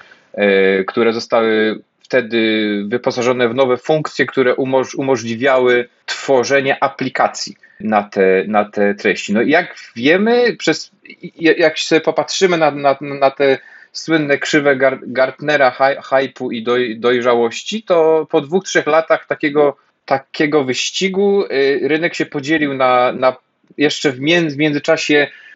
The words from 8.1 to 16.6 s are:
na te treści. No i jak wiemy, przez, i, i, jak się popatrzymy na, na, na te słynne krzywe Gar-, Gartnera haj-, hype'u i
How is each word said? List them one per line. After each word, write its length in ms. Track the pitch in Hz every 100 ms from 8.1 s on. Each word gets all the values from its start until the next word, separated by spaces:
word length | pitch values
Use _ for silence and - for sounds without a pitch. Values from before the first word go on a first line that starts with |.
| 101 95 95 98
na 180 | 107 104
te 300 | - 101 101
treści. 380 | 107 - -
No 80 | 104
i 80 | 127
jak 260 | 160 175 - - 117
wiemy, 600 | 131 185 214 240 240 165
przez, 340 | - 151 - _
i, 280 | - - 95 -
i, 80 | 160 160
jak 200 | 156 -
się 220 | - 160
popatrzymy 580 | 156 151 143 - 185 170
na, 140 | 151
na, 260 | 143 143 135
na 300 | 143 139 135
te 260 | - 139 131 - - -
słynne 460 | - - 160 147 139
krzywe 380 | - 156 143 135
Gar-, 240 | 135 131 -
Gartnera 640 | 123 131 - 147 147 127
haj-, 260 | - 139 139
hype'u 560 | - 135 135 - 127
i 100 | 120